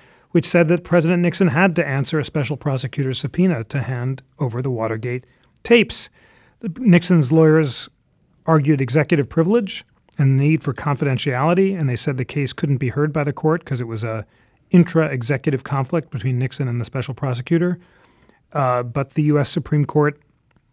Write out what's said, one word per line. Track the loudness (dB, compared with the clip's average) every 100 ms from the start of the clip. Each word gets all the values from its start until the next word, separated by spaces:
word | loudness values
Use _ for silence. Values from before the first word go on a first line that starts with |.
| _ _ _
which | -12 -2
said | 0 2
that | 0
President | 2 0 2 2
Nixon | 0 2 2
had | 4 2 2
to | -2
answer | -2 -2 -4
a |
special | -2 -4 -4 -4
prosecutor's | -4 -4 -4 -4 -4 -4
subpoena | -4 0 0 0
to | -4 -6
hand | -4 -4 -4 -6 -10 -6
over | -4 -2
the | -4
Watergate | -2 -2 -4 -4 -8 -10 _ _ _
tapes. | 4 4 4 -4 -14 _ _ _ _ _
The, | -10 0
Nixon's | 4 6 6 2 4
lawyers | 4 6 4 2 -4 -12 _ _ _ _ _ 0
argued | 2 4 0
executive | 2 0 2 0 0
privilege | 0 2 0 -2 -10 -18 _ _ 0
and | 2 4
the |
need | 2 2
for | -2
confidentiality, | -4 -4 -2 0 -2 -2 0 2 2 2 0
and | -2
they | -2
said | -4 -4
the |
case | -4 -4 -4
couldn't | -4 -2 0
be | -2
heard | 0 -2
by | 0
the | -4
court | -2 0 0
'cause | -2 -6
it | -6
was | -6
a | -6 -6 -10 _ _ _ 2
intra-executive | 4 4 2 0 -2 -4 -2 -2 -4
conflict | -4 -4 -2 -4 -4
between | -6 -4 -2
Nixon | -4 -4 -4
and | -4
the |
special | -6 -6 -6
prosecutor. | -6 -4 -4 0 0 0 -4 _ _ _ _ _ _ _
Uh, | -2 0 0
but | -2 -4 -4
the | 0
U | 2 2
S | 0
Supreme | -4 -2 0
Court | 2 2 0 -2 _ _ _ _ _